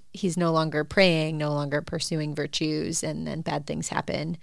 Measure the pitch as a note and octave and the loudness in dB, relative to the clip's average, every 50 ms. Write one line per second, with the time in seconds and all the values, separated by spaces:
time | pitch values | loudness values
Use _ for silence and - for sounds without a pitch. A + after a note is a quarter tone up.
0 | - - - - - F#3+ D#3+ F3+ F3 E3+ E3 D#3+ D#3+ D#3+ C#3+ D3+ D3+ D3+ - - | -12 -12 -8 -4 -2 -2 0 2 2 4 4 4 2 2 2 0 -2 2 4 6
1 | G3 F#3 E3 D#3+ D#3 D#3 D#3+ D#3 D3+ D3 D3 D3 C#3+ D3 C3+ D3 - - - E3 | 6 8 6 6 2 0 0 0 0 0 0 0 0 0 0 -2 -2 -2 -4 -4
2 | - - F3 D#3 D3+ D3 D3 D3+ D3 D3+ - - D#3+ D#3 D#3 D3+ D#3 - E3 - | -4 -2 -2 -2 -2 -2 -2 -2 -2 -2 -2 -2 0 0 0 0 -2 -2 -2 -2
3 | - D#3+ D3+ D3+ D#3+ D#3 D3 D#3+ E3 - D3+ D3 D3 - D3+ D#3 D#3+ - - D3 | -2 -4 -4 -4 -4 -4 -4 -4 -4 -2 -2 -2 -2 -4 -4 -4 -4 -4 -2 -2
4 | D3 - - - D3 D#3+ E3+ - | -2 -2 -2 -2 -2 -4 -6 -8